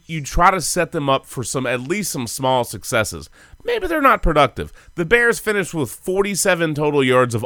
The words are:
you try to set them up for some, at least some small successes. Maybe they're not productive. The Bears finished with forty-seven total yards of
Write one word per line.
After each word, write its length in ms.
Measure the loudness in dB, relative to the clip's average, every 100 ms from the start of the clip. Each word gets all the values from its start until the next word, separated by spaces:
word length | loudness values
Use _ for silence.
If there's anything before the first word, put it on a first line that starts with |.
| -8
you 160 | -10
try 300 | -4 4 4
to 100 | 4
set 320 | 0 -2 -2
them 160 | -2 0
up 160 | 0 -2
for 180 | -8
some, 220 | -6 -4 -2
at 160 | -4
least 300 | -4 -4 -4
some 160 | -6 -6
small 360 | -4 0 0
successes. 680 | 0 -6 -4 -2 -2 -4 -14 -20 -20 -12 -6
Maybe 220 | -4 -2
they're 140 | 2
not 220 | 2 4
productive. 480 | 2 4 2 0 -10 -12 -14 -6
The 80 | 0
Bears 320 | 2 2 0
finished 340 | -2 -2 -2
with 180 | -4 -6
forty-seven 840 | -6 -4 0 0 0 0 2 0 0
total 280 | 0 2
yards 320 | 4 4 4
of 100 | 0